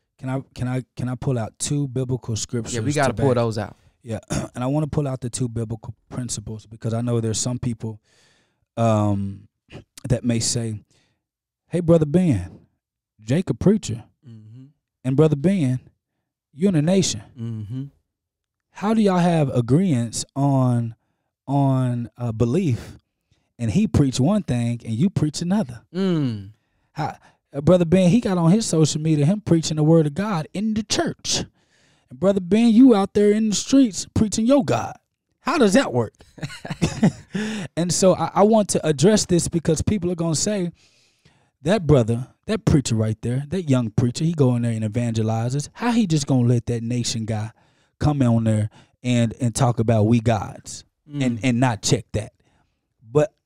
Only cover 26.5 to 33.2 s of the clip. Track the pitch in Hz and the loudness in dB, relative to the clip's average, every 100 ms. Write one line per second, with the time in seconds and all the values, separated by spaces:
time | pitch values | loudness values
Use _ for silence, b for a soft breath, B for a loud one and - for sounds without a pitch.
26.5 | - _ _ _ - 151 - b b _ | -20 _ _ _ -10 -8 -10 b b _
27.5 | 139 151 180 170 185 180 220 220 180 165 | -2 4 4 4 4 4 4 2 2 4
28.5 | 214 226 160 151 151 156 151 143 208 - | 2 2 2 2 0 0 2 2 0 0
29.5 | 170 156 156 151 165 151 147 214 180 147 | 0 0 0 4 4 4 -2 -4 -4 -6
30.5 | 175 220 214 214 - 339 - - - - | -6 -4 -4 -4 -4 -4 -6 -6 -6 -6
31.5 | _ _ _ _ _ _ 127 180 196 175 | _ _ _ _ _ _ -2 0 0 0
32.5 | 208 233 220 262 208 196 208 | 2 6 8 8 8 4 2